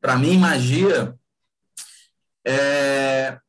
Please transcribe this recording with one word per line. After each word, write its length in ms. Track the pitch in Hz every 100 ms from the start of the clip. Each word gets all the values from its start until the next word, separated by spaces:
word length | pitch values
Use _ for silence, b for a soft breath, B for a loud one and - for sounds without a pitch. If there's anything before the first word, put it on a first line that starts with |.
Pra 160 | - 127
mim, 220 | 143 185
magia, 760 | 175 143 123 139 190 - 127 - _ _ _ _ _ - B B B _ _ _ 123
é, 920 | 135 139 143 139 135 135 135 135 131